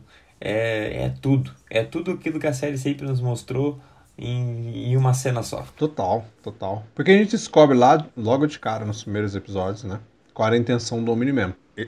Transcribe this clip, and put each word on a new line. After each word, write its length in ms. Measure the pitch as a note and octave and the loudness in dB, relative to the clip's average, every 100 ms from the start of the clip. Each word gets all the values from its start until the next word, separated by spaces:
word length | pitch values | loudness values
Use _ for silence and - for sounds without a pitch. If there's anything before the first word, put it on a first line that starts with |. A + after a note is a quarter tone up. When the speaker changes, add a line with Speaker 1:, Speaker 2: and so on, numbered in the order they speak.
| - _ _ _ | -16 _ _ _
Speaker 1:
é, 640 | - G#2+ A2+ A2 G#2+ B2+ C3 | -4 -2 0 -2 -4 -4 -4
é 80 | C3 | -2
tudo. 300 | C3+ C3+ C3 - _ | 2 2 0 -10 _
É 140 | A2+ | -2
tudo 280 | A2+ E3 F3 | -2 -4 -4
aquilo 280 | F3+ E3 D#3 | -4 -4 -2
que 80 | D#3 | -2
a 60 | |
série 240 | C3 D3 C3+ | -2 -4 -2
sempre 280 | C#3 C#3 C#3 | -4 -4 -2
nos 120 | B2+ | -2
mostrou 600 | B2 A#2 - C3 C#3+ C3+ - _ _ - | -2 -4 -4 -2 -2 -4 -16 _ _ -12
em, 760 | B2 B2 A#2+ A#2 A#2 A2+ A#2 | -6 -4 -4 -6 -8 -6 0
em 60 | C3 | 2
uma 160 | C3 B2+ | 4 2
cena 260 | C3 A#2+ | 0 -2
só. 240 | A2 - - - | -4 -8 -10 -4
Speaker 2:
Total, 480 | D3+ - F#2 A#2 A2 _ | -4 -2 -2 -2 -4 _
total. 420 | G#2+ - F#2+ G#2 - | -16 -10 -8 -8 -10
Porque 180 | - D3 | -2 4
a 60 | G3 | 6
gente 140 | G#3 | 6
descobre 440 | A3+ - - D3 B2+ | -2 2 6 8 8
lá, 300 | B2 D#3 D#3 - | 8 6 2 -6
logo 300 | G#2+ C3+ D3+ | 0 2 0
de 140 | - | -2
cara, 260 | A#2 A2 G#2+ | -6 -4 -6
nos 160 | G#2 | -8
primeiros 320 | - G#2 G#2 G2 | -6 -4 -4 -6
episódios, 480 | - G2 F#2 G#2 | -6 -4 -4 -6
né? 160 | F#2+ G#2 - _ _ | -10 -10 -12 _ _
Qual 140 | - A2 | -2 2
era 80 | A#2 | 2
a 40 | |
intenção 440 | A#2 A#2+ - A#2 | 2 -2 -2 -4
do 80 | A2+ | -2
Omni-Man. 420 | A2+ B2+ C3+ F#2 - _ | 0 0 0 -2 -6 _
E, 100 | - | -14